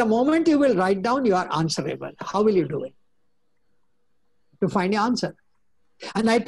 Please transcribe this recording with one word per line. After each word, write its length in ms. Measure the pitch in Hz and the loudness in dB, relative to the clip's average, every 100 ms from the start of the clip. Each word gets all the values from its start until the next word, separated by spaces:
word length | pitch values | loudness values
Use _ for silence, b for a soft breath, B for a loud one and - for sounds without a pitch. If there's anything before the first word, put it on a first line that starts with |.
the 40 | 233 | 2
moment 340 | 220 269 320 330 | 2 2 2 4
you 40 | 294 | 4
will 100 | 277 196 | 4 2
write 220 | 185 196 | 0 0
down, 220 | 208 262 254 | 0 0 2
you 40 | 180 | 0
are 60 | 180 151 | 0 -2
answerable. 580 | 160 151 139 135 139 - - | -2 -2 -6 -8 -10 -12 -6
How 100 | 190 214 | 0 2
will 100 | 196 | 2
you 40 | 143 | 0
do 80 | 147 - | -4 -8
it? 60 | - _ _ _ _ _ _ _ _ _ _ _ _ _ _ _ - | -14 _ _ _ _ _ _ _ _ _ _ _ _ _ _ _ -6
To 80 | 185 208 | -2 0
find 180 | 180 208 | 0 0
the 60 | |
answer. 320 | 220 247 151 - _ _ _ _ _ _ B 190 | -2 -2 -6 -8 _ _ _ _ _ _ B -2
And 180 | 220 | 0
I 60 | 233 | 2